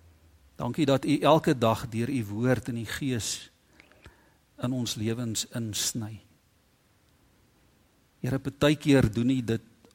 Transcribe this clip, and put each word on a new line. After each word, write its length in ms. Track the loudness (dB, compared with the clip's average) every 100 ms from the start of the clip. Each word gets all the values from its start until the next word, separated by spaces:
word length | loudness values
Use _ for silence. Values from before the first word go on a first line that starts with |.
| _ _ _ _ _ -8
Dankie 300 | -6 0 2
dat 180 | 2
U 140 | 2 2
elke 360 | 6 4 4 2
dag 300 | 2 0 -2
deur 220 | -4 -4
U 140 | -4
woord 440 | -6 -2 2 0 0
en 120 | -8
die 100 | -8
Gees 600 | -6 -4 -4 -6 -8 -12 _ _ _ -20 _ -20 _ _ _ _ -8
in 100 | -6
ons 240 | -4 -6 -4
lewens 500 | -4 -4 -4 -6 -6
insny. 600 | -8 -8 -4 -6 -6 -8 -12 -20 _ _ _ _ _ _ _ _ _ _ _ _ _ _ _ _ _ _ _
Here, 160 | -4 -2
partykeer 640 | -4 0 2 2 6 6 6
doen 180 | 2 0
U 100 | 0 0
dit 420 | -4 -4 _ _